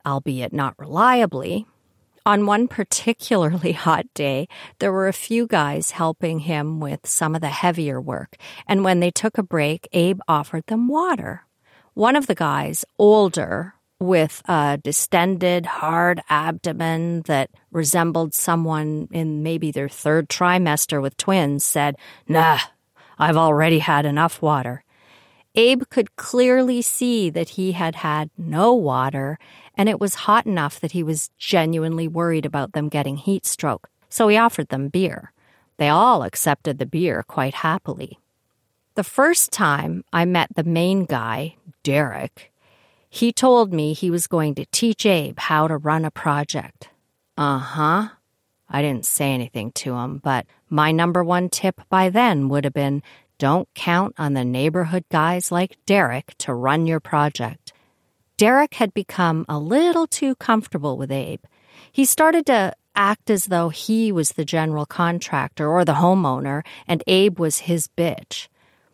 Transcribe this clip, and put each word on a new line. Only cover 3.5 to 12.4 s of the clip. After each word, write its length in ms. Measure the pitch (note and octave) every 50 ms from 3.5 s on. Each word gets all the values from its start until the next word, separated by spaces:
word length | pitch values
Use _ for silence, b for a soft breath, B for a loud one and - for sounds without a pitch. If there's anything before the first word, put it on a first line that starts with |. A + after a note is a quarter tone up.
| F3 E3+ E3+ E3
<laughs> 140 | D#3+ - -
hot 200 | E3 D#3 E3 - - -
day, 340 | - D3 C#3 C3+ C3+ E3+ B B B B B B -
there 120 | G3 G3+
were 160 | F#3+ F#3+ F#3+
a 60 | G3
few 340 | F#3 - - - A3+ A#3 A#3+
guys 460 | A3+ G#3 E3 D3 C#3+ D3 D#3 E3 -
helping 480 | - - E3 D#3+ E3 - F3+ D#3+ E3 D#3
him 400 | D3+ E3+ D#3+ D3 D3 D#3 D#3+ D#3
with 260 | D3+ C#3 C#3+ - -
some 280 | - - - D#3+ D#3 D#3+
of 80 | D#3+
the 60 | E3 C#3
heavier 520 | - - - F3+ D#3+ E3+ D#3 C#3+ B2+ B2+
work, 360 | C#3 D3 A2 - - - - B B B B B B
and 160 | B G3+ F#3+
when 180 | G3 F#3 F3+ F3
they 100 | F3 F3
took 280 | - - - A3 - A3+
a 40 |
break, 440 | F#3+ - F3 D#3 D3 D3 D#3+ - - -
Abe 280 | - F3 E3+ F#3 F#3+ F#3+ -
offered 400 | - D#3+ D3 D3 - - D#3+ -
them 220 | - A3 A3+ A#3+ B3
water. 560 | D4 D#4+ F4+ F#4 D4 G3+ - - F3+ - _ _ _ b b b b b b b b
One 220 | F#3+ G#3+ B3 C4+
of 100 | D4 C4+
the 80 | - F3+
guys, 500 | -